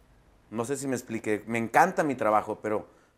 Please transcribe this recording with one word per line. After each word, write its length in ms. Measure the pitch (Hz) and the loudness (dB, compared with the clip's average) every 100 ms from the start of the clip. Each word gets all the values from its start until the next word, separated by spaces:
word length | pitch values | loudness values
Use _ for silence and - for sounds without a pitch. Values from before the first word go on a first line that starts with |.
| _ _ _ _ - | _ _ _ _ -10
No 140 | 107 117 | -6 -4
sé 120 | 139 | -4
si 100 | 135 | -4
me 80 | 123 | -6
expliqué. 480 | - 113 110 107 104 | -4 -6 -2 -2 -2
Me 100 | 117 | -2
encanta 460 | 113 147 175 180 | 2 4 4 2
mi 100 | 160 127 | -2 0
trabajo, 440 | 107 107 101 107 | 2 2 0 -4
pero 260 | 107 104 - - _ | -4 -4 -6 -18 _